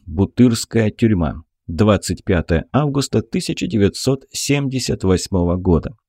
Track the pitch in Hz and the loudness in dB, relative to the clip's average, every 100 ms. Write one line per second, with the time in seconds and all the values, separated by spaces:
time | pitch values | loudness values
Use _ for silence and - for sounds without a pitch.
0 | - 82 98 - 123 117 - 113 107 - | -10 -2 -2 4 4 4 -2 0 0 2
1 | 113 101 76 57 - _ - 80 104 98 | 2 2 0 -4 -16 _ -12 0 4 4
2 | - 90 - 90 80 82 - 127 147 139 | 0 -6 0 -2 2 -2 0 -2 0 -2
3 | 131 113 - 185 - - - 113 98 - | -2 -2 -2 -6 -4 -6 -4 2 0 0
4 | - 135 - - - 143 139 131 - 131 | -2 -2 -6 -10 -2 -2 -2 -4 -4 -4
5 | 92 90 - 95 87 90 92 80 - - | 0 0 0 -2 0 0 2 2 0 -12